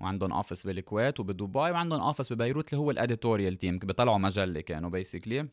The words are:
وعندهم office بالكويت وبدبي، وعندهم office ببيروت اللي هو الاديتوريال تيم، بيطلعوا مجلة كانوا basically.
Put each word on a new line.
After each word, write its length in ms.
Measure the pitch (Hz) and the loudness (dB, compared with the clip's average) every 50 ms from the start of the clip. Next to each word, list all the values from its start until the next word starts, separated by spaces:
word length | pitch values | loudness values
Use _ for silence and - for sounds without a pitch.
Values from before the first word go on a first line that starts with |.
وعندهم 400 | - 92 95 98 98 92 60 78 | -4 -4 -2 0 0 0 0 0
office 240 | 101 - 92 92 - | -2 -2 -6 -8 -6
بالكويت 540 | 101 95 90 92 - 104 104 117 135 - - | -4 -4 -4 -4 -2 0 2 2 2 0 -2
وبدبي، 400 | 110 95 98 90 104 98 95 135 | -4 -4 -4 -4 -4 -2 0 0
وعندهم 540 | 151 170 175 170 170 170 160 147 92 131 151 | 0 2 2 0 0 0 0 2 2 0 0
office 180 | - 135 - | 0 -2 -4
ببيروت 420 | 123 113 117 120 135 151 156 - - | 0 0 0 0 0 0 -2 -2 -2
اللي 100 | 139 147 | 0 0
هو 80 | 147 | 0
الاديتوريال 680 | 135 - 120 120 120 110 - 117 113 104 98 92 92 92 | 2 2 2 0 0 0 2 2 2 4 2 2 0 0
تيم، 220 | - 92 90 92 | 0 -2 -2 0
بيطلعوا 380 | 95 95 92 - 123 123 110 101 | -2 -2 2 4 4 4 6 6
مجلة 440 | 95 95 92 104 98 92 87 78 | 4 4 4 2 2 0 0 -4
كانوا 420 | 78 - 85 78 82 87 87 92 92 | -4 -4 -4 -4 -4 -2 -2 -2 -4
basically. 420 | - - 92 104 110 117 135 151 143 | -4 -6 -8 -6 -4 -2 -2 -4 -4